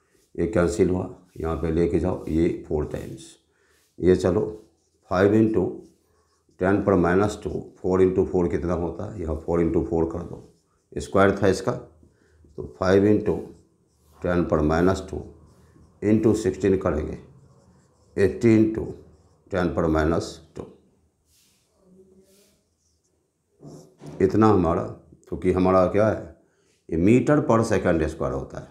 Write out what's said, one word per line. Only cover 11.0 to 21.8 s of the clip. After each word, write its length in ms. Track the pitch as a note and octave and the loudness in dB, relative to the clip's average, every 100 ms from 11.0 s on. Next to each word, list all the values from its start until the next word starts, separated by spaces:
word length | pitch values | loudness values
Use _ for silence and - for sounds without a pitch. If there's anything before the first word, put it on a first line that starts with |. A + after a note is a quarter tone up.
| - - G3 G3 | -2 4 4 4
था 100 | G2+ | 0
इसका, 240 | F3+ - | 0 -2
तो 1040 | A2+ - _ _ _ _ _ _ - - - | -6 -10 _ _ _ _ _ _ -16 -14 -4
फ़ाइव 260 | F#2 G2 G2+ | 2 4 4
into 300 | G#2+ - D#2+ - - _ _ _ _ _ - | 2 0 -4 -6 -18 _ _ _ _ _ -8
टेन 220 | F2+ F2 D#2 | -2 0 0
पर 160 | D#2 | -2
माइनस 420 | D2+ D#2+ F2+ F#2 - | -2 2 0 0 -6
टू 140 | - - - - _ _ _ _ _ | -12 -14 -20 -20 _ _ _ _ _
into 340 | G2+ A2 A2+ G#2+ | 0 2 2 0
सिक्सटीन 420 | A#2+ - G2+ F#2+ | -2 -2 0 0
करेंगे, 400 | F2+ D2 D2+ - - - - _ _ _ _ _ _ - | -2 -4 -6 -10 -18 -20 -20 _ _ _ _ _ _ 0
एटी 400 | F#2+ - A#2 A2 | 0 2 4 6
into 280 | A2 - - - - _ _ _ _ | 4 0 -8 -12 -20 _ _ _ _
टेन 220 | F#2 F2 D#2 | -4 -2 -2
पर 100 | E2 | 0
माइनस 540 | D#2+ D#2+ F2 - - - - | 0 0 -2 -4 -12 -18 -18
टू, 100 | - - _ _ _ _ _ _ _ _ _ _ | -18 -20 _ _ _ _ _ _ _ _ _ _